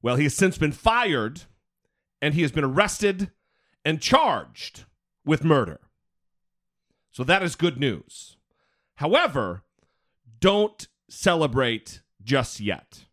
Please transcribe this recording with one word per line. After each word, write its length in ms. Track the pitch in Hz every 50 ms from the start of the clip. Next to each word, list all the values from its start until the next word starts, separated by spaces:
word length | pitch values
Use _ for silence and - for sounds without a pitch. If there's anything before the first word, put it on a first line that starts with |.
Well, 160 | - 120 123
he 60 | 131 151
has 120 | 143 -
since 220 | - 190 185 -
been 160 | - 156 151 147
fired, 680 | - - 220 226 240 247 208 156 127 107 110 143 165 - - _ _ _ _ _ _ _ _ _ _ _ _ _ _
and 120 | - 151 143
he 80 | 165
has 100 | 170 139
been 140 | 117 156 147
arrested 680 | 135 131 165 208 202 - - 208 202 190 185 202 - _ _ _ _ _ _ _ _ _ _ _
and 160 | 151 160 156
charged 840 | - - 254 285 311 247 156 107 73 62 58 - - - _ - - _ _ _ _ _ _ _ _
with 220 | 143 151 - 147
murder. 340 | 160 156 139 110 82 73 - _ _ _ _ _ _ _ _ _ _ _ _ _ _ _ _ _ _ _ _ _ _ _ _ _ _
So 140 | _ - 127
that 180 | 135 180 196
is 140 | 190 170 -
good 240 | - 165 175 143 123
news. 560 | 143 135 101 71 - _ - - - - _ _ _ _ _ _ _ _ _ _ _ _ _
However, 680 | - 143 156 208 302 349 262 139 139 110 92 87 95 _ _ _ _ _ _ _ _ _ _ _ _ _ 117 110 113
don't 480 | - 185 202 208 208 208 - - - _ _ _ _ _
celebrate 920 | - - - 190 175 165 160 139 113 135 131 120 117 110 _ - - - _ _ _ _
just 380 | 101 107 135 135 117 - - -
yet 460 | 104 101 95 - _ _ - - - _